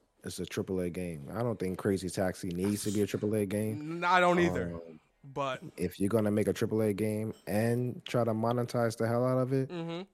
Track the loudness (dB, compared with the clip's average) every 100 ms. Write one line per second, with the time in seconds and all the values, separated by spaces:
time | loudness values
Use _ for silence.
0 | _ _ -12 -8 -6 -4 -2 -2 -2 -4
1 | -6 -8 -8 -4 -4 -2 -4 0 0 2
2 | 0 0 -2 -2 -6 -2 0 0 0 0
3 | 0 0 0 0 0 0 -2 -4 -6 -2
4 | 4 6 8 6 4 2 -2 -6 -12 -18
5 | _ _ -10 -6 -4 -6 -10 -4 -4 0
6 | 2 4 4 2 2 0 0 2 2 2
7 | 0 -2 -4 -8 -2 2 2 2 -2 -6
8 | -2 0 2 2 2 0 0 0 0 0
9 | 0 2 2 2 2 0 0 -4 -6 -6
10 | -10